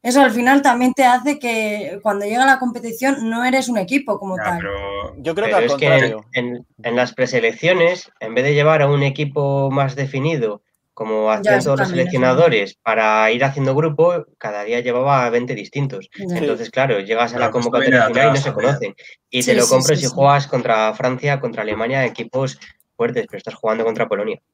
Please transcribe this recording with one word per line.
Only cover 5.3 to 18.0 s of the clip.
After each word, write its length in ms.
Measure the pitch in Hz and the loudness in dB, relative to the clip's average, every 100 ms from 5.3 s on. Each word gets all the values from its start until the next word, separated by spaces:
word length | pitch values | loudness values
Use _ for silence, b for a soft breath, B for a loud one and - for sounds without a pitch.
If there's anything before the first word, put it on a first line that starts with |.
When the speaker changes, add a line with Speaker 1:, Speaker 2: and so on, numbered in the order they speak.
Speaker 3:
creo 120 | 165 220 | -2 0
Speaker 4:
Pero 20 | |
Speaker 3:
que 60 | 202 | 2
al 80 | |
Speaker 4:
es 100 | 123 | 0
que 120 | 139 147 | 0 2
Speaker 3:
contrario. 360 | 139 131 110 - | 4 2 -4 -8
Speaker 4:
en, 340 | 127 123 120 - _ | -6 -6 -8 -14 _
en 140 | 113 120 | -4 -2
las 160 | 123 | -2
preselecciones, 960 | - 127 123 113 117 165 185 170 180 - _ | -2 -2 0 0 0 0 2 2 0 -10 _
en 140 | 110 | -4
vez 100 | 117 | -2
de 100 | 139 | 0
llevar 260 | 147 147 156 | 2 4 4
a 60 | 143 | 4
un 140 | 143 | 2
equipo 680 | 143 135 147 147 139 139 139 | 0 -2 -4 -2 -2 0 0
más 260 | 135 135 139 | 0 -2 -2
definido, 680 | 135 135 147 156 110 101 _ _ _ | -6 -4 -2 -2 -4 -6 _ _ _
como 320 | - 110 107 107 | -10 -4 0 0
Speaker 1:
Ya, 100 | 107 | 0
Speaker 4:
hacían 160 | 101 208 | 2 2
Speaker 1:
eso 60 | 143 | 2
Speaker 4:
todos 120 | 135 | 0
los 80 | - | 0
Speaker 1:
también, 180 | - 175 | 0 0
eso 20 | |
Speaker 4:
seleccionadores, 640 | 131 127 127 170 110 98 - | 2 2 4 4 4 -2 -6
para 480 | - 110 110 107 110 | -2 0 2 4 2
ir 140 | 120 | 2
haciendo 280 | 135 139 135 | 0 0 0
grupo, 520 | 135 160 147 165 170 151 _ | 0 0 2 2 2 -6 _
cada 280 | 110 104 | -8 -8
día 160 | 104 120 | -4 -4
llevaba 440 | 123 120 135 139 120 | -2 -2 2 2 2
a 40 | |
veinte 240 | 113 123 | -2 -2
distintos. 540 | 104 98 139 139 98 - - | -8 -8 -4 -4 -6 -14 -12
Speaker 1:
Ya. 220 | 190 175 | -6 -4
Speaker 4:
Entonces, 320 | 147 107 113 | -2 -4 -4
claro, 280 | - 135 104 | -2 0 0
llegas 360 | 98 113 117 | -2 -2 -2
a 40 | 120 | 0
la 80 | 120 | -2
Speaker 2:
Pero 60 | |
que 60 | 127 | 0
esto 100 | 120 123 | 0 0
viene 180 | 135 | 4
Speaker 4:
convocatoria 40 | 127 | 4